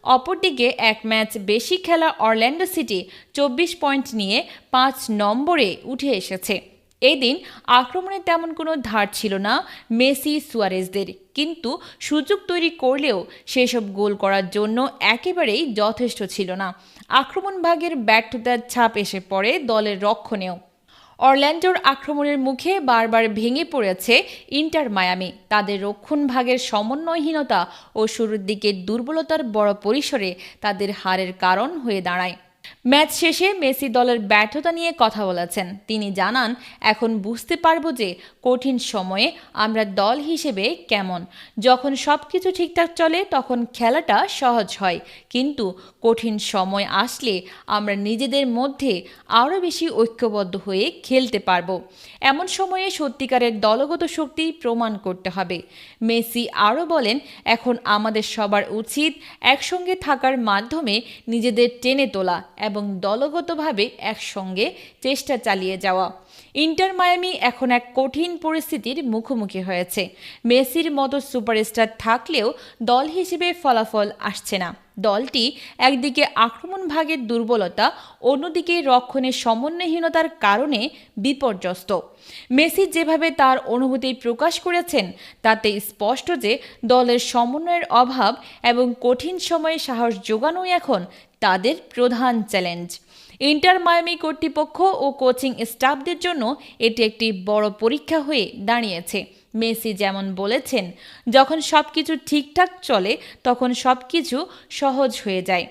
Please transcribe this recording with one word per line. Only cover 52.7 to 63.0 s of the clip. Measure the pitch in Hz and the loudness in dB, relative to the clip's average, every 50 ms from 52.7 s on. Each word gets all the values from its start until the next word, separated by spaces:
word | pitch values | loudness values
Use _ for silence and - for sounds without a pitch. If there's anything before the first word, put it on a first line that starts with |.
| 370 370 381 392 | -2 -2 -2 -4
সত্যিকারের | 370 - 311 277 233 - 269 240 254 247 247 233 226 214 | -4 -4 -4 -4 -4 -4 -4 0 2 2 2 2 0 2
দলগত | 202 214 220 240 277 285 339 330 349 | 2 2 2 2 2 -2 0 -2 -4
শক্তি | 320 - - 311 262 - - 320 330 320 | -4 -2 -4 -6 -6 -4 -4 -4 -4 -4
প্রমাণ | 330 - 247 233 233 233 226 214 | -4 -4 -2 -2 0 -2 -2 -4
করতে | 202 - 190 180 185 - 185 | -4 -6 -6 -6 -6 -8 -8
হবে।" | 170 196 185 175 185 165 - - - - - - - _ 226 | -4 -4 -4 -4 -4 -8 -8 -14 -20 -20 -20 -20 -10 _ -2
মেসি | 220 233 233 226 233 - 240 240 - | 0 2 2 0 0 -2 -4 -4 -2
আরও | - - 202 208 226 302 349 | 0 2 4 4 4 2 0
বলেন, | 311 339 311 254 208 220 285 - - - - - | 0 2 2 2 2 0 -2 -4 -10 -20 -8 0
"এখন | - 226 226 - 247 247 240 - | 0 0 2 2 -2 -2 -2 0
আমাদের | - 208 208 214 220 214 214 208 | 0 0 0 0 0 -2 -2 -4
সবার | - - - 214 202 202 202 208 - | -4 -4 -4 -2 0 2 0 0 -2
উচিত | 196 214 226 - - 285 302 320 302 - - - - _ | -6 -8 -8 -6 -2 0 0 0 -2 -4 -18 -20 -20 _
একসঙ্গে | - 240 269 277 - - 349 359 359 359 370 | 4 4 4 4 2 -4 -4 -4 -2 -4 -4
থাকার | 370 370 294 285 262 262 262 269 254 | -4 0 -2 -2 2 2 0 0 0
মাধ্যমে | 233 220 202 196 214 240 302 320 330 226 202 220 - - - - _ - | 0 0 0 0 0 -4 -6 -4 -2 0 -2 -2 -2 -6 -20 -16 _ -4
নিজেদের | 226 240 220 247 220 226 240 240 240 - - | -2 0 0 0 4 4 2 2 2 0 0
টেনে | 247 262 277 277 | 0 2 2 0
তোলা | 226 - 196 185 180 175 165 - - - | 0 0 -2 0 0 -2 -2 -4 -12 -12
এবং | - 208 214 202 208 202 202 196 185 | -8 -6 -4 -4 -4 -4 -4 -6 -4